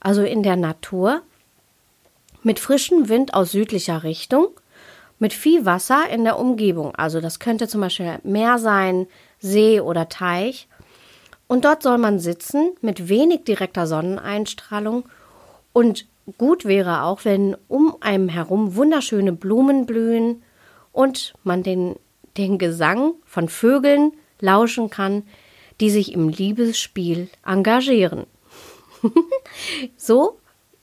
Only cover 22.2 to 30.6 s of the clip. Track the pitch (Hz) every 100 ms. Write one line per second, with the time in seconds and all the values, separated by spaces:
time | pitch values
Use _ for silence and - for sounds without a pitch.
22.2 | _ - 196 196 180 165 156 202 294 330
23.2 | _ - 170 - 226 277 277 285 294 302
24.2 | _ - 196 196 226 233 226 - 196 202
25.2 | 208 _ _ _ _ - 214 208 196 175
26.2 | 160 156 196 214 233 226 - - 175 170
27.2 | 180 _ - 190 190 240 262 240 180 -
28.2 | - _ _ - - - _ - 226 233
29.2 | 339 269 - - - 330 254 - - 233
30.2 | 349 - _ _